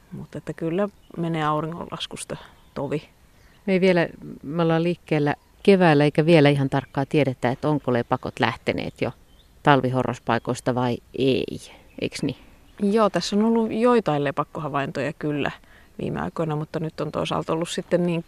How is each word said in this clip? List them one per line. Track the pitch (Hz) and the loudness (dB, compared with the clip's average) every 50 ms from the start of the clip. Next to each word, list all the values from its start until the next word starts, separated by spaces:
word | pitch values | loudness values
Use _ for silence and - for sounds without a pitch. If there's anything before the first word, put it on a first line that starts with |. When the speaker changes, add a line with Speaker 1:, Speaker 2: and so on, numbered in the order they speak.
| _ - - | _ -18 -16
Speaker 1:
mutta | - 151 - - 147 | -16 -14 -14 -14 -14
että | - - 156 | -12 -12 -10
kyllä | - 170 165 165 190 208 202 - - _ _ - | -6 -6 -4 -2 -2 -4 -4 -6 -10 _ _ -10
menee | - 170 165 165 160 151 | -6 -6 -4 -2 -2 -2
auringonlaskusta | 151 151 151 156 156 170 175 - - - 160 - - - - - - - - - - - _ _ _ - | -2 -2 -2 -4 -6 -8 -10 -12 -12 -12 -12 -12 -12 -12 -12 -12 -12 -12 -14 -14 -20 -20 _ _ _ -10
tovi. | - 139 131 139 156 - - _ _ _ _ _ _ _ _ _ _ - | -8 -6 -6 -6 -6 -8 -10 _ _ _ _ _ _ _ _ _ _ -4
Speaker 2:
Me | 208 190 | 0 0
ei | 180 | 2
vielä, | 180 190 180 175 160 - - - - 151 - - - | 4 4 4 4 2 0 -2 -10 -16 -16 -16 -14 -12
me | 135 151 175 170 | -6 -2 0 2
ollaan | 165 165 165 165 | 2 2 2 2
liikkeellä | 175 175 - _ - 165 151 147 143 - - _ _ _ _ - | 0 -2 -4 _ -2 0 0 2 0 -2 -4 _ _ _ _ 4
keväällä, | 202 196 185 180 165 151 143 147 | 4 6 6 8 6 6 6 6
eikä | 147 - - 151 | 4 4 2 4
vielä | 160 175 156 143 143 | 6 8 8 8 8
ihan | 143 139 135 135 | 6 4 2 0
tarkkaa | - 139 135 - - 143 139 | 0 -2 -2 -2 -4 -4 -4
tiedetä, | - - 156 139 131 123 - - 120 | 0 2 2 2 2 0 -2 -2 -2
että | 123 - - 151 | -2 0 0 0
onko | 151 139 - - 123 | 0 0 0 0 0
lepakot | 120 120 - 127 127 - - - - | 0 0 0 -2 -4 -4 -4 -4 -2
lähteneet | 123 113 - - - - - - - - - - | -2 -2 -2 -2 -4 -4 -4 -4 -4 -8 -8 -6
jo | 127 117 - - - _ _ - _ _ _ - - | -6 -6 -6 -10 -18 _ _ -20 _ _ _ -2 4
talvihorrospaikoista | 151 143 131 127 127 127 131 123 - 123 - - - 117 117 - - 127 - - 135 123 | 4 4 4 4 0 0 -2 -2 -2 -4 -6 -4 -4 -4 -2 -2 -4 -6 -4 -4 -4 -2
vai | 123 127 123 120 - - _ - - | -2 0 -2 -2 -4 -8 _ -6 -2
ei, | 127 135 123 92 - - - - - - - - - - _ - | 0 2 2 0 -2 -4 -8 -12 -14 -16 -20 -20 -20 -20 _ -8
eiks | - - - - - | -8 -8 -6 -4 -6
niin? | 143 - - - - - - - _ - - 202 | -6 -6 -6 -14 -20 -20 -20 -20 _ -10 -4 -2
Speaker 1:
Joo, | 202 202 226 214 196 | 0 2 2 2 2
tässä | - 175 - - 202 | 0 -2 -4 -2 0
on | 202 214 | 0 2
ollut | 233 226 233 226 220 - | 2 2 0 0 -2 -2
joitain | 220 233 247 240 233 202 - 147 143 143 | 0 2 4 4 4 2 2 0 0 0
lepakkohavaintoja | 139 139 - 151 - - - 156 143 143 143 135 - - 143 127 139 156 | -2 -2 -4 -6 -6 -6 -10 -8 -6 -4 -4 -4 -4 -4 -4 -4 -4 -6
kyllä | - - 151 147 143 127 - - - - - - - - - _ - | -6 -6 -4 -2 -2 -2 -4 -6 -8 -18 -20 -20 -20 -20 -20 _ -8
viime | - - - 76 | -8 -6 -4 -4
aikoina, | 73 180 - - 165 160 151 | -6 -6 -6 -6 -4 -4 -4
mutta | 151 156 - - 160 | -6 -6 -6 -6 -6
nyt | 156 160 - - | -6 -6 -6 -8
on | 151 151 - | -8 -6 -4
toisaalta | - 160 160 165 - 151 - 160 | -6 -4 -4 -4 -4 -4 -4 -4
ollut | 165 175 - | -4 -4 -6
sitten | - - 175 - 185 170 175 | -6 -8 -6 -2 0 0 0
niin | 175 170 165 170 | 0 -2 -4 -6